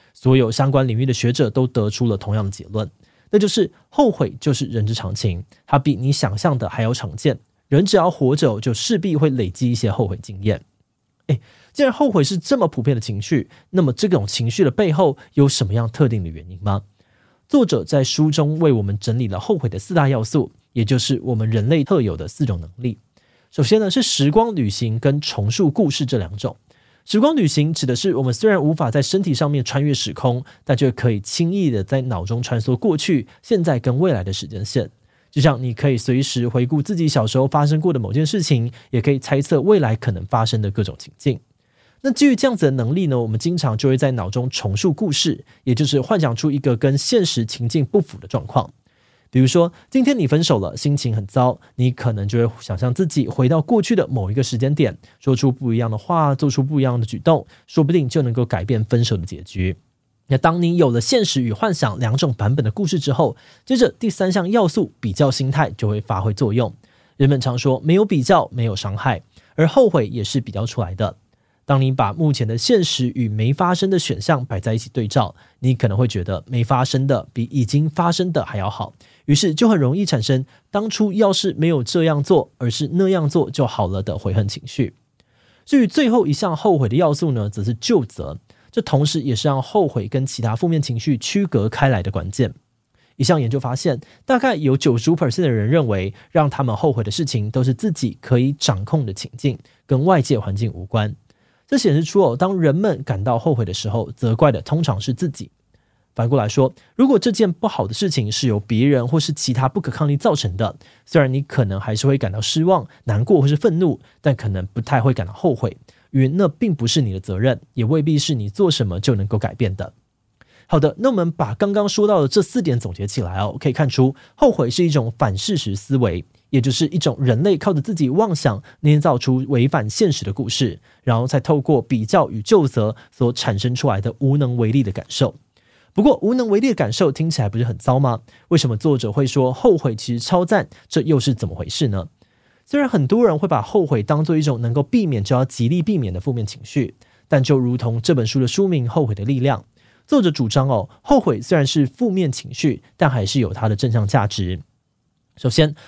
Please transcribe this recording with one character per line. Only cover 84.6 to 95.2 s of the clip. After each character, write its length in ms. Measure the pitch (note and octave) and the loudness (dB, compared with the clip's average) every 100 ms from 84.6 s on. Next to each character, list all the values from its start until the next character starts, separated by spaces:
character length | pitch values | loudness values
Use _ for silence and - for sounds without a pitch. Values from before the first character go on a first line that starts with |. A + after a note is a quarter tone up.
| - | -8
绪。 280 | - A#2 - _ _ _ _ _ _ - | -4 -4 -6 _ _ _ _ _ _ 0
至 180 | C#4+ | 2
于 20 | G#3 | 4
最 220 | - B3+ | 2 2
后 180 | A#3 D3 | 2 2
一 60 | |
项 240 | C#3+ G3 D#3 | 0 -2 0
后 220 | G#3+ D#3+ | 2 2
悔 100 | A#2+ | 2
的 80 | C3 | 2
要 160 | E3 | 2
素 200 | D3 E3 | 2 0
呢， 180 | A#2+ G#2 | -2 -4
则 120 | G#2+ | -4
是 120 | G2+ | -4
究 280 | A#2 - G#3 | -4 0 0
责， 360 | A2+ - D2 D#2 - _ _ | 0 -8 -12 -12 -18 _ _
这 100 | - | -6
同 240 | - C#3 | -2 0
时 160 | D3 E3 | 0 -2
也 160 | C3+ A2+ | -2 -2
是 100 | D3+ | 0
让 140 | C3+ | -2
后 260 | - G#3+ D#3 | 0 0 0
悔 220 | A#2+ G#2 | -2 -4
跟 160 | C3+ | -4
其 160 | C3+ - | -4 -4
他 160 | A2+ A2 | -4 -2
负 100 | F3 | 0
面 140 | E3 | 0
情 180 | - A#2 | -2 -4
绪 200 | D#3 B2+ | -2 -2
区 260 | - G3+ | -2 -2
隔 240 | F#3+ A#2 A2 | 0 0 -2
开 220 | - C#3 | 0 2
来 120 | A#2+ | 2
的 80 | G#2 | -2
关 200 | F#2+ F2+ | -6 -6
键。 240 | G#2 A2+ - _ _ _ _ _ - | -2 -4 -4 _ _ _ _ _ -2
一 60 | |
项 160 | C#3 D#3+ | 0 2
研 120 | A#2 | 0
究 100 | C3+ | -2
发 160 | C3 B2+ | -4 -4
现， 240 | F3 B2+ - _ | -2 -4 -8 _
大 140 | - B3+ | -2 0
概 160 | C4+ | 2
有 200 | F3 D3 | 0 2
九 220 | C3+ D3+ A#2 | 2 2 2
十 140 | D3+ | 2
五 40 | |
percent 280 | E3+ | 2